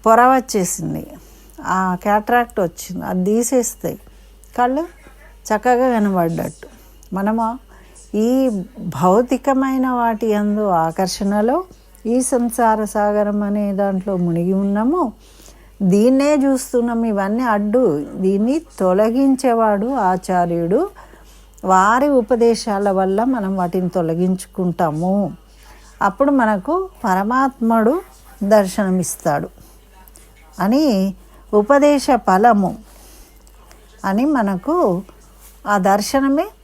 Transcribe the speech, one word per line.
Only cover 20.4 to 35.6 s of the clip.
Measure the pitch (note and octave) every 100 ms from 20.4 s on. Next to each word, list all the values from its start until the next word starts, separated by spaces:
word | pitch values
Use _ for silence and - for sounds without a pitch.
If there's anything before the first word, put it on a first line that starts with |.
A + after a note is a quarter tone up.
| F3 E3+ E3+ G#3+ G4 - - - - - - -
వారి | F#3 F#3 G3 A#3+ C#4+
ఉపదేశాల | C#4 G#3+ A#3+ A#3 A3+ - G3 G3+
వల్ల | F#3+ F#3+ F#3+
మనం | A#3+ B3 G3 G3
వాటిని | F3+ F#3 F3+
తొలగించుకుంటాము, | F3+ E3 E3 F#3 F#3 - - F3+ E3+ E3+ D3+ F3+ G3 F#3 G#2 _ - - - - -
అప్పుడు | G3+ F#3+ C#4
మనకు | C#4 A3 G#3 F#3+ F4 F#4+ -
పరమాత్ముడు | A3+ F#3 G3+ B3+ C4+ B3+ A3+ A3+ G#3+ E4 G4 - - -
దర్శనమిస్తాడు | G3+ G#3+ F#3+ F#3 G3 F#3 E3+ - E3+ D3 D#3+ - - - _ - - - - - - -
అని | F#3 C4 D#4 G3 F#3+ F#3 - - -
ఉపదేశ | G#3 G#3 C#4+ D4 C#4+ C4+
ఫలము | B3 - F#3 A#3 G#3 F#3 - - - - - - - - - - - - -
అని | G3 G3
మనకు | C#4 C#4+ G3+ F#3+ C#4 E4+ C4+ F3 G3+ - - - - -